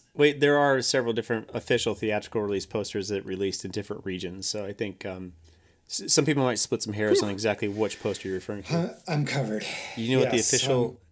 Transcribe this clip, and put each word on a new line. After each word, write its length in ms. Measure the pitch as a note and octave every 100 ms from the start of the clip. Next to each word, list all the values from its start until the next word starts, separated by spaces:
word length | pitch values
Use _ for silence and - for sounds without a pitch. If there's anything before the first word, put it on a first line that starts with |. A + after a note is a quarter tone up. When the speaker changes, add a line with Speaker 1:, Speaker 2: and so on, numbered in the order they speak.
| _
Speaker 1:
wait, 260 | - D3 C#3+
there 180 | C#3+ C#3+
are 220 | C#3+ C3+
several 320 | A#2+ C3+ A#2
different 360 | A2+ - A2+ -
official 420 | A#2 - A#2+ A#2 G2+
theatrical 460 | A2 G#2 - A2+
release 240 | G#2 G2 -
posters 400 | A2 G2 G#2 G2
that 160 | G2 G2
released 400 | F#2+ G2 F#2 G2
in 60 |
different 340 | G#2 G2+ G2+ G2
regions, 420 | F#2 F2+ F#2+ F#2
so 160 | G#2+ G2+
I 60 |
think, 300 | G2+ G#2 F2 G2+
um, 280 | F#2 F#2 - - _ _ _ -
s-, 140 | - -
some 100 | -
people 200 | D3 C#3+
might 160 | B2+ G#2+
split 240 | - A2+
some 100 | A2
hairs 260 | G#2 G#2+ G2+
Speaker 2:
Whew. 60 | G#2
Speaker 1:
on 60 |
exactly 340 | G2 G#2+ G2+ G#2
which 320 | G#2 G#2 -
poster 280 | A2 F#2+ F#2+
you're 80 | F#2
referring 260 | - G#2
to. 140 | G2 E3
Speaker 2:
Uh, 160 | G3+ - -
I'm 180 | D3 C#3
covered. 400 | C3+ A2+ G#2+ - - - -
Speaker 1:
You 160 | A2+ C3
know 20 |
what 80 | B2+
the 80 | A#2+
Speaker 2:
Yes, 160 | G#2+
Speaker 1:
official 460 | B2+ - B2+ A#2 - _